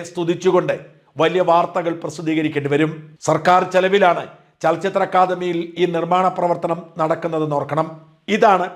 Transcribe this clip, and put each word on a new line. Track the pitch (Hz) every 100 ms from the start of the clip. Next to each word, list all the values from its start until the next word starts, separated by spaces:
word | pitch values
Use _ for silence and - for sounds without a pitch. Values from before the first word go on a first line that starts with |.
| 175
സ്തുതിച്ചുകൊണ്ട് | 180 170 175 185 175 151 120 - _ _ 135
വലിയ | 160 180 170
വാർത്തകൾ | 170 170 185 170 165
പ്രസിദ്ധീകരിക്കേണ്ടി | 160 165 156 156 151 151 139
വരും. | 143 156 156 - - -
സർക്കാർ | 160 170 180 185
ചെലവിലാണ് | 185 185 202 180 160 120 - _ _
ചലച്ചിത്ര | 165 165 190 196 185
അക്കാദമിയിൽ | 185 180 180 180 170 170 -
ഈ | 175 170
നിർമ്മാണ | 165 180 185 185
പ്രവർത്തനം | 175 170 175 170 - 165
നടക്കുന്നതെന്ന് | 160 165 170 160 151 143
ഓർക്കണം. | 139 147 156 - - _ - 196
ഇതാണ് | 220 185 180